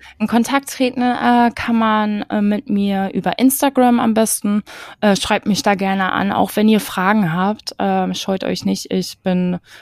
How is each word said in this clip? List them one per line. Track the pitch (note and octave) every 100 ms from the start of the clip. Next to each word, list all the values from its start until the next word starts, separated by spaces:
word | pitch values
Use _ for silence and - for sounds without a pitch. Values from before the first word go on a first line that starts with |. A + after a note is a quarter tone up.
| - -
In | G#3+
Kontakt | A#3 A3+ C#4 C#4
treten, | - B3+ B3
äh, | B3 A#3+ A#3+ A#3+ A#3+
kann | - - A#3
man, | A3 G#3+ G#3+ G#3 -
äh, | G#3
mit | G#3 G#3 -
mir | G3+ G3+ G3 G3
über | F#3+ F3+ -
Instagram | C4 - C#4 C4 B3 A#3+
am | A3+
besten. | A3 A3 - G#3 G#3 - - - -
Äh, | G#3 G3
schreibt | - - -
mich | F#3+
da | G#3
gerne | F#3+ F#3+ F#3+ F#3
an, | - G3
auch | F#3+ G3 -
wenn | G#3+
ihr | G#3+
Fragen | - - F#3 G#3+ E3+
habt. | E3+ F#3+ G#3+ - -
Ähm, | G3 F#3+ F#3
scheut | F3+ - F#3+
euch | - F#3
nicht, | G3 G3 -
ich | F#3 F#3 -
bin | F#3+ F3+ F3+ F3+ - -